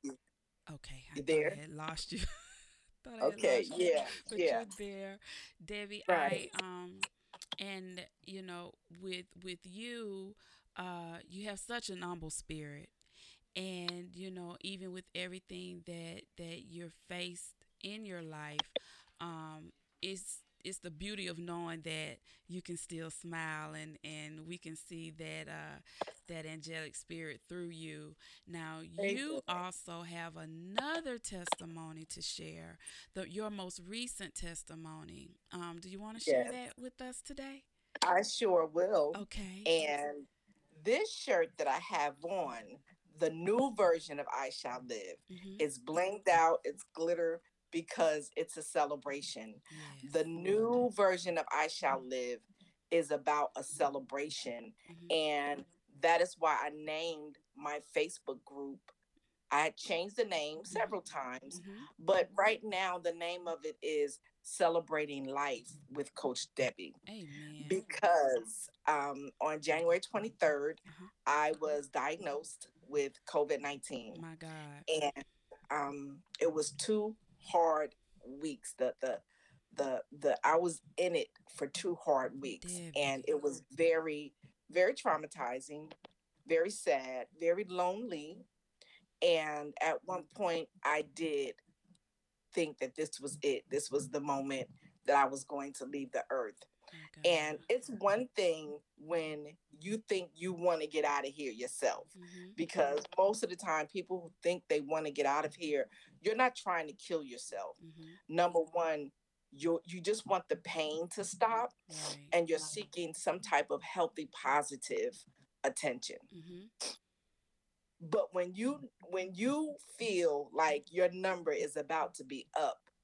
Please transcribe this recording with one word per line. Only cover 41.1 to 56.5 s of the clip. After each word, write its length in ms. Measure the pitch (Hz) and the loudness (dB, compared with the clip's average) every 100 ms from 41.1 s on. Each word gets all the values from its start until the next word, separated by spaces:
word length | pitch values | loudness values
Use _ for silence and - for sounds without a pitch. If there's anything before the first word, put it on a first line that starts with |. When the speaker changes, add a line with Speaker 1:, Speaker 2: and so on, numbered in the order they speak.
Speaker 1:
shirt 380 | - - 233 165 - | -4 2 4 4 2
that 100 | - | 2
I 120 | 160 | 2
have 360 | - 180 147 139 | 2 2 2 0
on, 360 | 165 190 151 120 110 135 _ - _ 156 | -4 -2 -2 -4 -12 -18 _ -20 _ 2
the 140 | 170 | 2
new 420 | 165 175 220 269 220 | 2 4 4 4 6
version 440 | 190 165 151 147 | 6 6 2 -6
of 60 | 143 | -4
I 180 | - 135 | -2 -2
Shall 300 | - 131 123 127 | -4 -6 -6 -6
Live, 300 | 117 92 - _ | -8 -8 -12 _
Speaker 2:
Mm-hmm. 240 | 185 190 196 | -14 -12 0
Speaker 1:
it's 200 | 151 135 | 0 0
blinged 480 | 123 160 185 208 190 | -2 0 2 2 6
out, 300 | 165 165 165 | 8 8 6
it's 200 | - 147 - | 0 -8 -12
glitter, 480 | - 165 170 165 165 _ _ _ | -2 2 2 2 0 _ _ _
because 600 | 165 165 - 165 151 143 - | -4 -4 2 4 4 -2 -4
it's 220 | 165 - | -4 -4
a 60 | |
celebration. 880 | 151 - 143 143 143 143 139 - 110 104 - 156 147 139 | -2 2 2 0 -4 -6 -6 -8 -10 -14 -18 -16 -14 -14
Speaker 2:
Yes. 80 | 135 | 0
Speaker 1:
The 120 | 156 156 | 2 2
new 680 | 165 180 208 226 247 247 202 | 0 2 4 6 6 4 6
version 420 | 196 180 180 170 | 6 6 2 0
of 80 | 151 | 2
I 160 | 143 156 | 2 2
Shall 340 | - 147 135 | 2 2 2
Live 360 | 127 131 123 120 _ _ - _ _ | 0 -2 -2 -4 _ _ -20 _ _
is 220 | 170 151 | 4 4
about 400 | 147 143 147 143 - | 2 4 4 4 -2
a 80 | |
celebration. 1120 | 147 - 143 143 127 135 151 - - 117 113 - - | -8 2 2 2 -4 -4 -4 -4 -6 -8 -10 -18 -20
Speaker 2:
Mm-hmm. 200 | 170 170 | -18 0
Speaker 1:
And 540 | 165 156 147 143 143 - _ _ - | 2 4 2 0 -2 -6 _ _ 2
that 180 | 170 170 | 6 6
is 160 | 170 - | 6 4
why 180 | 160 | 4